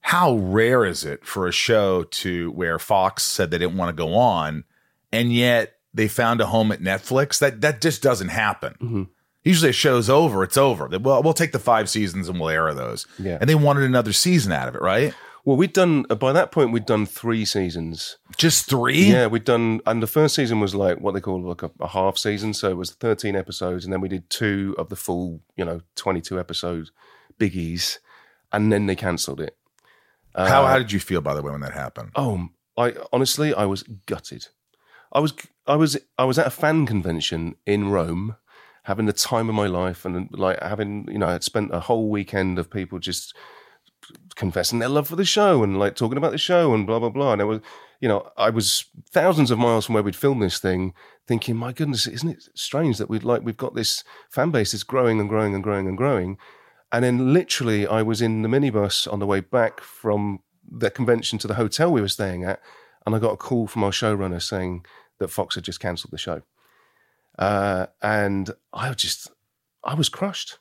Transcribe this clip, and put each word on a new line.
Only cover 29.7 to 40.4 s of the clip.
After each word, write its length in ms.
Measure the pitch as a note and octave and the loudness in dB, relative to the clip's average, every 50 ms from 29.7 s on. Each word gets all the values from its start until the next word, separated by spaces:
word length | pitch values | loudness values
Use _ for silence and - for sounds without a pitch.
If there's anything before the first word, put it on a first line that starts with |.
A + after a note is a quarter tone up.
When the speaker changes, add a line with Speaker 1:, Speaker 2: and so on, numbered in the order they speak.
| _ _ _ _ _ _ _ _ _ _ _ _ _ | _ _ _ _ _ _ _ _ _ _ _ _ _
Speaker 2:
Uh, 140 | F2+ F#2 F#2+ | 0 2 4
Speaker 1:
How, 160 | C3 C#3 C#3 | 6 6 6
how 140 | C3 C3 C3 | 6 4 2
did 120 | B2 G#2+ | 2 0
you 100 | G2+ F#2+ | -2 -4
feel, 200 | - - F#2+ E2+ | -2 0 -2 -2
by 140 | D2 D2+ D2 | 0 -2 -4
the 80 | D2+ | -4
way, 100 | C#2+ C#2+ | -4 -6
when 80 | C#2+ C#2+ | -8 -8
that 140 | C#2 C#2 C2+ | -8 -10 -8
happened? 380 | D2+ C2+ C2+ _ - - - - | -8 -10 -10 _ -14 -16 -8 -6
Speaker 2:
Oh, 320 | - C#3 B2 G#2 F2 F2 E2+ _ _ _ _ _ - | -4 -2 -2 -2 -4 -6 -8 _ _ _ _ _ -2
I, 160 | A#2+ B2 - - - - | 0 0 -2 -4 -6 -2
honestly, 400 | - B2 C3+ C3 - - D3+ D3+ | 0 2 2 2 0 0 0 0
I 140 | C#3 - G#2+ | 2 0 0
was 160 | G2 G2 F#2+ - - A2+ G2 _ | 0 0 -4 -6 -14 -18 -18 _
gutted. 400 | - G2+ - - - C#2 - - - _ _ _ _ _ _ _ _ _ - _ _ | -8 -8 -8 -8 -16 -16 -16 -18 -20 _ _ _ _ _ _ _ _ _ -20 _ _
I 80 | - C#3 | 0 0
was, 140 | D3+ D3+ - - - - _ _ _ | 0 0 -2 -6 -20 -20 _ _ _
I 100 | - C#3+ | 0 4
was, 220 | D3+ D#3+ D3+ C3+ C#3 _ _ _ | 4 4 2 2 -4 _ _ _
I 80 | - B2+ | 0 2
was 140 | C3 B2+ D#3 | 2 2 2
at 80 | D#3+ | 0
a 40 | B2+ | 0
fan 360 | - - - G3 G#3 E3 D3 | -2 0 0 2 4 4 2
convention 720 | A2 A2 G2 E2+ E2+ E2 D#2+ D2+ - E2+ E2 E2 E2+ - _ _ | 2 0 0 0 -2 -2 -2 -2 -4 -4 -4 -4 -6 -8 _ _
in 240 | - G2+ G#2 G2+ G2 | 0 0 0 2 0
Rome, 460 | G2+ F#2 E2 E2+ E2 F2 G2 A2 A2 _ _ _ _ - - - _ _ _ | 0 0 0 0 -2 -4 -4 -6 -8 _ _ _ _ -20 -20 -20 _ _ _
having 220 | - G2 G#2 A2 | -6 -2 0 0
the 80 | G#2 G2+ | 0 0
time 340 | - - - C3 A2+ A2+ A2+ | 0 -2 0 0 0 0 0
of 60 | A2 | 0
my 120 | G#2+ G#2 | 0 0
life, 380 | G2 F2+ F2 F#2 F2+ F2+ - - | 0 0 -2 -2 -2 -4 -6 -8
and, 240 | F#2 F2+ F2+ F#2+ - | -6 -6 -6 -6 -8
like, 280 | - G2 | -6 -2